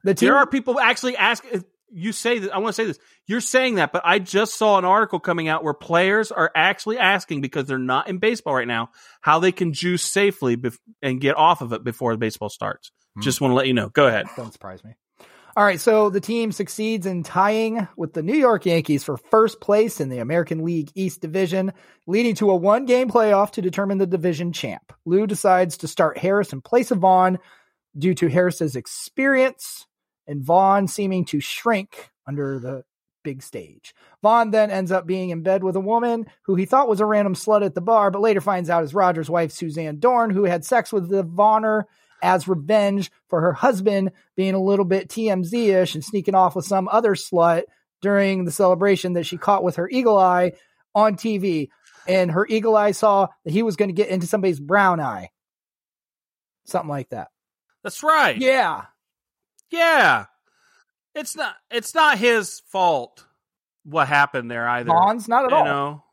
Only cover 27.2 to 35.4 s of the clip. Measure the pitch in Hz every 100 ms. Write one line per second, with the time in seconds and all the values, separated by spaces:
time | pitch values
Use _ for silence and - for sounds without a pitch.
27.2 | 185 185 _ _ _ _ _ 147 170 165
28.2 | 170 156 180 170 156 127 - - - -
29.2 | 269 269 262 - - - - _ _ _
30.2 | - 147 135 175 196 202 196 - 196 185
31.2 | - 147 - - 233 214 196 - - _
32.2 | - 143 139 135 123 135 - _ _ _
33.2 | 147 135 - 107 80 _ - _ _ _
34.2 | 208 233 226 214 214 190 185 185 170 185
35.2 | 185 165